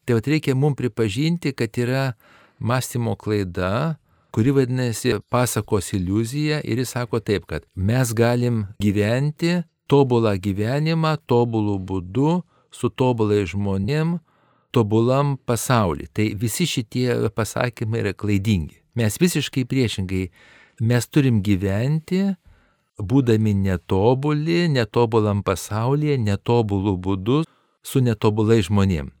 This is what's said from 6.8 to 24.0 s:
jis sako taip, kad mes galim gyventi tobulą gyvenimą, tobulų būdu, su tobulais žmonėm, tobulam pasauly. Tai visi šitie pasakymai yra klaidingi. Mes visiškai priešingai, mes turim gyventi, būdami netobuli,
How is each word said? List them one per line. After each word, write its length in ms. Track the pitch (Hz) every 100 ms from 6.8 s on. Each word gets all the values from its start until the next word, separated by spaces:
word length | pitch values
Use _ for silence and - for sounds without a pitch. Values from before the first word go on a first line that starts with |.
jis 100 | 123 -
sako 240 | 120 120
taip, 260 | - 98 -
kad 180 | 78 -
mes 400 | - 95 123 127
galim 540 | 110 117 120 123 117 98 -
gyventi 800 | 104 101 104 120 147 147 170 175 165 _ _
tobulą 480 | 143 135 120 113 98
gyvenimą, 800 | 101 98 107 143 156 165 160 151
tobulų 540 | - 120 120 113 104 101
būdu, 640 | 92 95 90 104 143 180 - _ _
su 160 | - -
tobulais 600 | - 127 120 107 104 95
žmonėm, 640 | 101 101 98 104 147 160 170 _ _ _ _ _
tobulam 640 | 131 110 110 117 135 143 139
pasauly. 720 | - 117 - 123 98 76 -
Tai 220 | - 107
visi 320 | 104 117 - 170
šitie 600 | - 117 127 123 117 117
pasakymai 720 | - 110 - 123 - 110 113
yra 120 | 104
klaidingi. 680 | 92 104 101 98 101 76 - _
Mes 240 | 117 113 -
visiškai 460 | 180 160 135 - 123
priešingai, 560 | 131 117 - 92 92 92 _ - - _ _
mes 280 | 110 120 -
turim 340 | 156 135 113
gyventi, 880 | 95 95 98 98 127 160 156 180 196 190 _ _ _ _ _ _
būdami 540 | 98 131 120 110 110
netobuli, 1080 | 98 98 90 _ 95